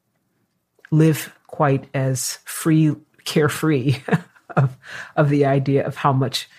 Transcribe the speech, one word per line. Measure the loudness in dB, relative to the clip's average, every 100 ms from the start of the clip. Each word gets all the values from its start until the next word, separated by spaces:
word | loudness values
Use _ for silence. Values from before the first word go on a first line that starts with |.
| _ _ _ _ _ _ _ _ -2
live | 4 4 2 -6 -18 -12
quite | -2 0 0 -2
as | -4 -2 -4 -6 -10
free, | -12 -6 0 2 2 0 _ _
carefree | -4 0 0 0 -2 0 0 -2 -2 -4
<laughs> | -4 _ -6 0
of, | 0 -2 -18 -18 -6 0
of | 2
the | 2
idea | 2 2 2 0 -2
of | -2
how | 0
much | 0 -2 -6 -12